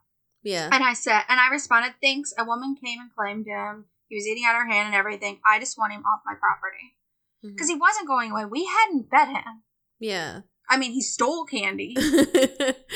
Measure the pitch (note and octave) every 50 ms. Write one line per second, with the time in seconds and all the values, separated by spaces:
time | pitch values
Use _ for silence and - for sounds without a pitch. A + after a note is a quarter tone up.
0 | _ _ _ _ _ _ _ _ - G#3 F#3+ E3+ D#3+ D#3+ C4+ C4 C4 B3+ A#3+ -
1 | - B3+ A3 G#3+ - - B3 B3+ B3 B3+ C4+ D4 C#4 - B3 A#3 A#3+ B3+ - _
2 | - C#4 C4+ C#4 C#4+ - - - A#3 A#3 A#3 A#3+ B3+ C#4 C#4 C#4 B3+ B3 A#3+ A#3+
3 | A#3+ A#3+ _ - G#3 G3+ G#3 G#3+ G#3+ G#3 G#3 G3+ G3+ G#3 G#3+ G#3+ G#3 _ _ _
4 | _ _ A3 G#3 G3+ G#3+ A3 A#3+ A#3+ A#3 A#3 A#3 A#3+ A#3 A3 G#3 G#3 G#3 G3+ G3
5 | G3 G#3 G#3 G3+ G#3 G3+ G3 - - G#3+ G#3+ A3 B3 - - - A3 G#3 G#3 G#3
6 | G3 G3+ G#3+ G#3 - G#3+ G3+ - - G3 F#3+ - - F#3+ - - - B3 _ _
7 | _ _ _ _ _ _ _ _ - G#3 G3+ G3+ E4 D4 F4 C#4+ E4 F#4 G#4+ G#4+
8 | F#4+ D4 C4+ B3 A#3 A3+ G#3 G#3+ G#3+ G#3 G#3+ C#4+ F4+ G4 G4+ G#4+ A4 G4+ F4+ C4+
9 | A3 - - C#4 D4+ C4+ C4+ - - A#3 A3+ A3+ _ _ _ _ _ _ _ _
10 | A3 A3 G3 F3+ D#3+ C#3+ F2 - - _ _ _ _ - - C4+ C4+ B3 A3+ C4+
11 | - - - - C4+ B3+ D#4+ E4+ D#4+ - C#4+ A3+ G3 G3 G3 G3 G3 G3+ A#3+ B3+
12 | C#4+ D4+ C4+ - C#4 - - - C4 C4 - - C#4+ C4 B3+ - - - -